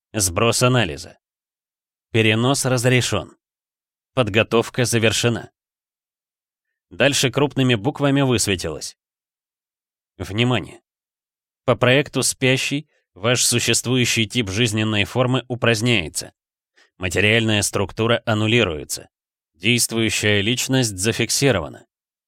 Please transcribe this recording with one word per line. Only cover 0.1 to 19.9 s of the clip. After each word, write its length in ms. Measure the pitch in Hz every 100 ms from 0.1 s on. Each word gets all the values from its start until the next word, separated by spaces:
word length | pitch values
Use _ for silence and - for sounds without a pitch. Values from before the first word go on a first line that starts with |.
Сброс 500 | 107 95 87 117 -
анализа. 540 | 127 127 92 69 - - _ _ _ _ _ _ _ _ _
Перенос 540 | 113 110 110 127 139 131
разрешен. 720 | 127 123 123 - 98 73 - _ _ _ _ _ _ _
Подготовка 720 | - 107 104 104 117 - - 120
завершена. 680 | 117 110 101 120 107 - _ _ _ _ _ _ _ _ _ _ _ _ _ _
Дальше 400 | 87 135 135 131
крупными 460 | 135 143 - 127 113
буквами 460 | 113 147 143 139
высветилось. 760 | 135 113 - 92 85 73 - - _ _ _ _ _ _ _ _ _ _ _ -
Внимание! 640 | 92 101 123 120 73 - _ _ _ _ _ _ _ _ -
По 100 | 117
проекту 480 | 123 135 151 135
«Спящий» 640 | 120 - 131 131 - 143 - _ _
ваш 300 | 90 107 123
существующий 840 | - 120 - 113 117 127 120 - 107
тип 240 | 123 98
жизненной 540 | 98 120 107 110 107
формы 400 | 98 120 127 131 -
упраздняется. 800 | 117 113 113 123 113 76 - - _ _ _ _ _ _ -
Материальная 640 | 92 90 104 117 110 104
структура 600 | - 104 98 - 113 117 -
аннулируется. 840 | 107 107 120 98 76 64 - - _ _ _ _
Действующая 880 | _ 98 120 -